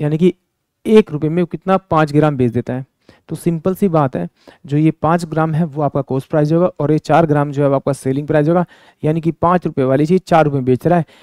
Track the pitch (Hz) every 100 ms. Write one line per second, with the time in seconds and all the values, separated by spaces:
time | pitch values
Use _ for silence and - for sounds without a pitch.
0 | 151 156 180 - _ _ _ _ 226 220
1 | 214 151 151 165 175 160 - 190 - 160
2 | 156 143 151 139 123 117 - 127 135 _
3 | _ _ - 160 - 165 190 185 202 160
4 | 135 - 175 - _ - - 143 156 -
5 | 151 170 170 156 160 156 170 143 147 143
6 | 135 131 - 160 151 165 180 - 147 156
7 | - 156 165 147 147 139 143 139 - 139
8 | 135 135 147 151 147 175 175 _ _ _
9 | 151 160 160 160 165 180 170 147 131 135
10 | 151 185 - 170 156 139 127 127 165 175
11 | 156 _